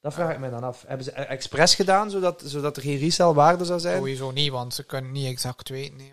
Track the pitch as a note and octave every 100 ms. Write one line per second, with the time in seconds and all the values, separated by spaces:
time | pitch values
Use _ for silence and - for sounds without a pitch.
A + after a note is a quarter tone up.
0 | D3 D3+ E3+ D3 C3 A#2+ B2+ A#2+ - C3+
1 | C3 - C3+ C3 - C3+ E3+ - F#3+ F#3+
2 | G#3+ G3 F3+ F3 D3 C#3+ D3 C#3+ C#3 C#3+
3 | D3+ E3+ F3 D3 D3+ F3 F3 F3 E3+ C#3
4 | C3+ C3 C3+ C3 D3 C3 B2 - C#3+ C3+
5 | C3 C3+ C3+ B2+ B2+ B2+ - C3+ C#3 C#3
6 | C3+